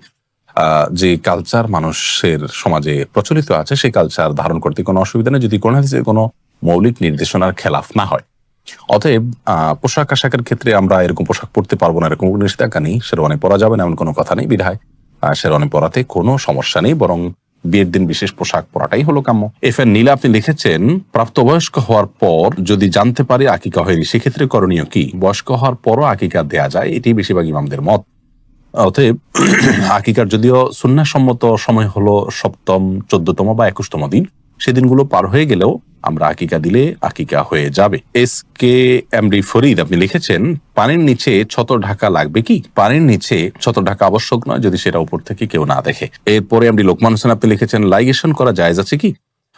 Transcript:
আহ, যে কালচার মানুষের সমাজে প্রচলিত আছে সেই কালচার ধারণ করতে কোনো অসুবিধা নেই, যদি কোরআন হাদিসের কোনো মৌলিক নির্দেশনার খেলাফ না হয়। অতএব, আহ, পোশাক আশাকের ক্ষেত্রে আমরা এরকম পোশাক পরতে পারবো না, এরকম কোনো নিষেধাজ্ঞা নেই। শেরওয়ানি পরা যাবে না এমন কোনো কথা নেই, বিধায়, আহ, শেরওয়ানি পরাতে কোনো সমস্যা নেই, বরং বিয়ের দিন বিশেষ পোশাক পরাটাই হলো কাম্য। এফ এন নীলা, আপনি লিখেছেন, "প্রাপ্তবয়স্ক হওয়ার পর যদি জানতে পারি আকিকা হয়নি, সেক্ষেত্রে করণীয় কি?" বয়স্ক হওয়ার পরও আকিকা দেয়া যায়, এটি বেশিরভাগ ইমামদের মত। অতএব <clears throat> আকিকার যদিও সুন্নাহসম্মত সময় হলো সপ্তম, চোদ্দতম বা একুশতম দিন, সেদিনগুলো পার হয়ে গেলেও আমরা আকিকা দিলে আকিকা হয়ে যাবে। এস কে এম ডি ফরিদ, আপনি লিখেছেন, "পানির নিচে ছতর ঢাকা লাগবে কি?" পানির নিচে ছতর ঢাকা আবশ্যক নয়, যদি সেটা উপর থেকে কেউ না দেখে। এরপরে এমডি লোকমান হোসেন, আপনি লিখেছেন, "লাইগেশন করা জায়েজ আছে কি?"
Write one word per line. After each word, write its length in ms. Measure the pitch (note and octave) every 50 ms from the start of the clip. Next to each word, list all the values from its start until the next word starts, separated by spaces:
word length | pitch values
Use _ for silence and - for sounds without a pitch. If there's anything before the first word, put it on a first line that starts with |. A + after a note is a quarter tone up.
| _ _ _ _ _ _ _ _ _ _ -
আহ, 380 | - D#2+ D#2 D#2 D2+ D2 - F2
যে 240 | F2 F#2+ F2+ F2
কালচার 500 | D#2+ - F#2 F2 F2 E2+ - - A#2 A2+
মানুষের 720 | A2 F#2+ D#2+ D#2+ D#2+ D#2 - - - - - - F2 D#2+ D2 D2 C#2+
সমাজে 540 | - - - F#2 D#2+ D#2 D2 D#2 D2 C#2+ C#2 - -
প্রচলিত 380 | G#2+ G#2 - D#3 D#3 C#3+ -
আছে 240 | F2 D#2 - - C#3
সেই 160 | C#3 - A#2+
কালচার 420 | - G2+ E2 D2+ - - D#2+ D#2 D2
ধারণ 260 | - - - E2 E2
করতে 240 | - D#2+ D2 - F2+
কোনো 160 | F#2+ F#2+ F#2+
অসুবিধা 320 | F#2 - - A#2 A2+ B2+
নেই, 100 | C#3+ C3+
যদি 180 | A#2+ G#2 A2 G2+
কোরআন 160 | - A2+ B2
হাদিসের 280 | C#3+ C#3 C3+ C3+ A#2+ A2+
কোনো 260 | A2+ G#2+ A2 A2 A2+ - _ _ _ _ - -
মৌলিক 320 | E2+ F2 F2+ G#2 A#2+ A#2+ -
নির্দেশনার 520 | F2+ D#2+ D2 C#2+ D#2 - - - F#2 F#2 F#2
খেলাফ 320 | - - F2+ D2 C#2+ - - -
না 80 | G#2 G2
হয়। 160 | - - - - _ _ _ _ _ _ _ - - - - - -
অতএব, 420 | - G#2 - D#3 A#2+ A2+ A2+ B2 A#2+ - -
আহ, 300 | - F2+ D#2+ - D3+ -
পোশাক 360 | - - C3 - D#3 C#3+ -
আশাকের 320 | C#3 - - C3 B2 A#2+ A#2+
ক্ষেত্রে 320 | - - - - A#2+ G#2
আমরা 280 | G2 G2 F#2 G2 F#2 F2+
এরকম 220 | F2 E2+ - E2+
পোশাক 240 | - F2+ - - -
পরতে 260 | - G2+ G2 - -
পারবো 240 | - F2+ E2 E2 E2+
না, 80 | E2
এরকম 240 | D#2 D2+ - G2 F#2
কোনো 120 | G2+ G#2 G2+
নিষেধাজ্ঞা 360 | F#2+ - - A#2+ A#2 - D#2+
নেই। 200 | D2+ D#2+ G2+ A#2 -
শেরওয়ানি 360 | - - E2 D2+ D2+ D2+ D2
পরা 180 | F2 F#2+ G2
যাবে 200 | G2 A2 A2 A2+
না 60 | G2+ F#2
এমন 120 | E2+ D#2+
কোনো 180 | D#2 E2 D#2+ D2+
কথা 220 | E2 E2 - -
নেই, 120 | - -
বিধায়, 280 | - C3+ - F#2 F#2 G2 - _ _ _ _ _ _ _ -
আহ, 120 | - - -
শেরওয়ানি 360 | - - D#2+ D#2 D3 D3 C#3+
পরাতে 340 | D3 D3 - - - B2+ B2+
কোনো 340 | - - F#2 F2 A#2+ C3+
সমস্যা 440 | C#3 - - C#2+ C2 - - - F2
নেই, 120 | F2+ B2+ E3
বরং 380 | D3 G#2 F2+ F2 E2+ F2 F2+ F#2 _ _ _ _ _ -
বিয়ের 260 | E2+ F#2 G2 F#2+ F2
দিন 160 | F2+ F#2+ F#2
বিশেষ 260 | E2 D#2 - G2+ - -
পোশাক 320 | - F2 - - E2 - _ -
পরাটাই 300 | - - - - A#2+ D3+
হলো 180 | D#3 C#3+ C#3+
কাম্য। 300 | C3+ B2 A#2 G#2+ G#2 A2 - -
এফ 180 | - B2 A#2 -
এন 100 | C3 A2+
নীলা, 240 | G2+ G#2+ A#2 B2+ -
আপনি 180 | - - B2
লিখেছেন, 680 | A2 G#2+ - D#3+ D3 - - G2+ D#2+ D#2+ G2 C3 F3 F#3+
"প্রাপ্তবয়স্ক 800 | - _ - A2+ A#2 A#2 - C#3+ A#2 C3 D#3+ E3+ D#3+ - -
হওয়ার 280 | C#3 A2 A2+ A2+ G#2 G2+
পর 580 | - _ - G#2+ F2+ E2 D#2+ F2 A2+ - G2 F2+
যদি 260 | F2+ G#2 F#2+ G#2 F#2+
জানতে 340 | E2+ G2+ G#2 B2 A#2 - C3+
পারি 240 | - B2 B2 C#3
আকিকা 340 | B2 F2+ - - F#2+ - F#2
হয়নি, 240 | F2 F#2+ F2 D#2+ D#2
সেক্ষেত্রে 420 | - - A2+ - C#3 - - C#3+
করণীয় 380 | - - A2 F#2+ F#2 F2 E2 C#2
কি?" 260 | - - - C#2+ - F2+ F#2
বয়স্ক 320 | F#2+ G2 G#2 - - -
হওয়ার 240 | B2+ A#2+ C3 C3 B2
পরও 280 | - - A2 A2+ C3+ D3
আকিকা 400 | C3+ G2+ - G2+ E2+ - E2+ D2+
দেয়া 260 | C#2 - D2+ C#2 C2+
যায়, 200 | E2+ E2+ - -
এটি 240 | - - A#2 A#2 A2+
বেশিরভাগ 320 | G#2+ F#2 - F#2+ F2 E2
ইমামদের 360 | D#2+ D2+ C#2+ D2 C#2+ C#2+ C#2
মত। 200 | - - G#3+ G2 - _ _ _ _ _ _ _ _ _ _ _ _ _ -
অতএব 440 | - G2+ F#2+ - C#3+ C3+ A2 A#2 - _ _ -
<clears throat> 560 | - - - - - - - - - G3 F#3+
আকিকার 400 | G#2 G2+ - A#2+ A2 B2 A2+ G2
যদিও 420 | A2 A2 A2+ B2+ B2+ C3 B2+ -
সুন্নাহসম্মত 840 | - - - B2+ C3 D#3 D3+ C#3+ - C#3+ C3 B2+ A#2 A#2+ A#2+ A#2 A2
সময় 320 | G#2 - - A#2 A2+ G#2+
হলো 400 | G2 - G2+ G2+ G#2 G#2 G2+ G2+ -
সপ্তম, 680 | - - - F#2+ - _ - - F#2+ F#2+ F#2+ F#2+ F#2+ G2 G2+ -
চোদ্দতম 440 | G#2 F2+ E2 F#2 E2+ - G2 G#2+ A2+
বা 140 | A2+ A2+
একুশতম 420 | F#2+ F#2 - - - - D#2 D2 C#3
দিন, 160 | G2 C3+ F#3+ - _ _ _ _ _ -
সেদিনগুলো 460 | - C3+ B2 B2+ B2+ B2 C3 C3+ C#3
পার 220 | C#3+ - F#2 F#2+
হয়ে 180 | F#2 G#2+ D3 D#3
গেলেও 340 | C#3+ G#2+ F2 F#2+ B2+ - - - _ _ _
আমরা 260 | - - D#2+ D#2 D#2+
আকিকা 320 | D2+ D#2 - E2+ D#2 E2+ D#2+
দিলে 360 | D2+ F2 G2+ B2 C#3+ E3 - -
আকিকা 420 | - - - - D2+ - D2+ C#2+ C#2
হয়ে 260 | - E2 D2+ C#2+ C#2+
যাবে। 300 | C#2 F#2 G2+ G#3 E2+ - - _ -
এস 300 | A#2+ B2 A#2+ - - - _ _ -
কে 420 | B2 B2 B2+ B2+ B2+ B2+ B2+ A2+ - -
এম 180 | - A2 G#2+ G2
ডি 120 | G2+ G2+
ফরিদ, 380 | F#2+ - - A2+ C3 C#3+ A#2 -
আপনি 180 | D#2+ D#2+ F#2
লিখেছেন, 580 | E2+ F#2 G2+ - E3+ - - F#2+ E2 A2 E3+ D#3+ C#3+ _ _ -
"পানির 240 | - G#2+ C3 D#3+ E3+
নিচে 460 | D#3+ C#3 B2 - - C#3+ G#2 G2 G#2+ -
ছতর 300 | - B2+ A#2 - C3 A2
ঢাকা 300 | F#2+ G2 G2 - A2 G2+
লাগবে 320 | F2 D#2 D2+ D2+ D#2+ A2
কি?" 220 | A#2 - A3+ D3+ - - -
পানির 260 | - G2+ G#2+ C#3 D#3+
নিচে 500 | E3 C3+ G#2+ - - - A2+ E2+ F2 G2 - -
ছতর 220 | - A#2+ A2+ G#2+ G2
ঢাকা 220 | G2+ G2+ - G2+
আবশ্যক 380 | F#2+ G2+ A#2 - - B2+ A#2 B2+
নয়, 120 | C#3+ A#2+ B2+
যদি 180 | A#2+ G2 F2+
সেটা 220 | F2+ - F#2 E2+ E2+
উপর 200 | E2 - - E2
থেকে 280 | - - G#2+ - A2+
কেউ 180 | A2 - D#2+ D2+
না 160 | C#2+ C3+ -
দেখে। 260 | - D#2 - - D#2 - - - -
এরপরে 420 | G#2 G#2+ G#2+ G2+ - A#2 A2+ A#2+
এমডি 160 | A#2 A2 G#2 G2
লোকমান 300 | F#2 F2 - A#2+ A2+ A2
হোসেন, 180 | G#2 - A#2+
আপনি 200 | A2+ A2 - A2
লিখেছেন, 320 | G#2+ - A#2+ - - G#2 G#2
"লাইগেশন 500 | F#2 F#2 G#2 B2 C3 B2+ - - E3 C#3+
করা 180 | - C3 B2+
জায়েজ 280 | G2 F2 E2+ E2+ E2+ F#3+
আছে 180 | F#3+ - D3
কি?" 160 | D3 - G3 - - _ _ _ _ _ _ _